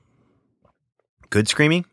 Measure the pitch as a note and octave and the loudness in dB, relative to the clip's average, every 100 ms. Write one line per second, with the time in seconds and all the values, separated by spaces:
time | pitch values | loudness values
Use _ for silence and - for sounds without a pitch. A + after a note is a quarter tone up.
0 | _ _ _ _ _ _ _ _ _ _ | _ _ _ _ _ _ _ _ _ _
1 | _ _ - G#2 G#2+ - D3+ E3+ E3+ | _ _ -6 -2 -2 0 0 0 -4